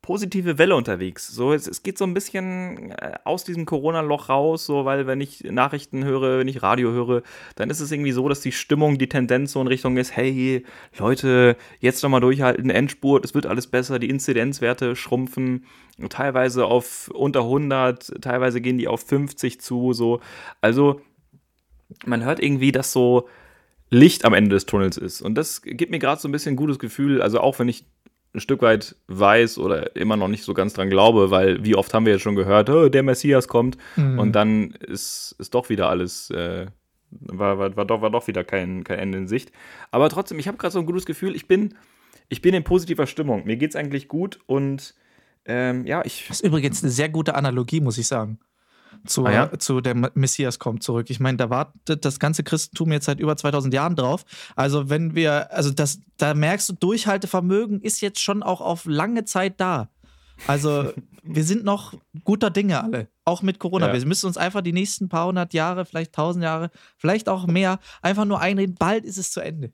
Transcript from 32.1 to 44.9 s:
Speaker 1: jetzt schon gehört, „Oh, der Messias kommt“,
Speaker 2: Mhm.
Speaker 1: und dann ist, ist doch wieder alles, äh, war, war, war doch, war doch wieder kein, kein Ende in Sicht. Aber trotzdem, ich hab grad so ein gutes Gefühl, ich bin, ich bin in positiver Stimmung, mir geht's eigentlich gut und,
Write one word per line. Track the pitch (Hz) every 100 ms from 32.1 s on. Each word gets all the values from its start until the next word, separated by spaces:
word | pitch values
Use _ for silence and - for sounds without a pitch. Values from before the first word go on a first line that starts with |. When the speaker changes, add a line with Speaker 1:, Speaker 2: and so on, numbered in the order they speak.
Speaker 1:
jetzt | 98
schon | 107
gehört, | 101 95 104 104
„Oh, | 151 151
der | 135
Messias | 135 123 147 135 123
kommt“, | 120 123 - -
Speaker 2:
Mhm. | - 139 127
Speaker 1:
und | 104
dann | 107 107 107 104
ist, | - - 98 - - - -
ist | 95
doch | 120 -
wieder | 104 87
alles, | 90 90 - -
äh, | - 85 87 95 - _ _ _
war, | - - 92 101 98
war, | 98 98
war |
doch, | 101 110
war | 107
doch | 117 -
wieder | 98
kein, | 85 98 90 92
kein | - 92
Ende | 98 95
in | 92
Sicht. | 120 - _ - - -
Aber | 120 151
trotzdem, | 147 196 156
ich | 147
hab | 240
grad | 175
so | 185
ein | 160
gutes | 175 185
Gefühl, | 156 190 -
ich | -
bin, | 185 214 - _ _ _ _ _
ich | -
bin | 175
in | 185
positiver | - 185 175 160 139
Stimmung, | - 147 107
mir | 85 117
geht's | 156 156
eigentlich | 147 139 -
gut | 151 196 - -
und, | 135 139 139 -